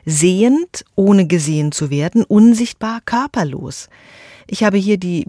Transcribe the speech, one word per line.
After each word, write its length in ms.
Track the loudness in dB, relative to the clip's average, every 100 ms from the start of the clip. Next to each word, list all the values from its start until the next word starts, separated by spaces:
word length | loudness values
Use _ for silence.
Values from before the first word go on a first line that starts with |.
| -6
sehend, 800 | 0 0 2 2 2 -2 -10 -8 -2
ohne 300 | 4 4 4
gesehen 440 | 0 0 -2 -2
zu 180 | -4 -4
werden, 360 | -4 -2 0 2
unsichtbar, 760 | 4 6 4 0 -6 -10 -8 -6
körperlos. 840 | -4 -4 -4 -4 -6 -12 -14 -18 _ -20 -20 -20 -20 -12
Ich 180 | -2 0
habe 100 | 0
hier 220 | 0 -2
die 260 | -2 -6